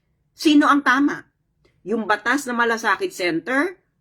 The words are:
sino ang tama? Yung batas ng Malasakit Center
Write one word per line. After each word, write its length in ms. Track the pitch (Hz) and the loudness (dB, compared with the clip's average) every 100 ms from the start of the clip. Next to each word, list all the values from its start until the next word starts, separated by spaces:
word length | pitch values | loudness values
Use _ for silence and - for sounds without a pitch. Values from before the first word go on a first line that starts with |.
| _ _ _ | _ _ _
sino 320 | - 320 294 285 | -4 2 4 4
ang 160 | 285 | 2
tama? 460 | 277 254 294 - - _ _ _ _ _ 175 | 2 2 0 -2 -14 _ _ _ _ _ -6
Yung 240 | 226 208 | -6 -2
batas 380 | 208 233 277 247 | -2 0 -2 -2
ng 80 | 240 | -2
Malasakit 580 | 233 226 226 190 190 | 0 0 -2 -2 -4
Center 640 | - 180 160 190 262 349 359 _ _ | -4 -2 -2 -2 -2 -2 -6 _ _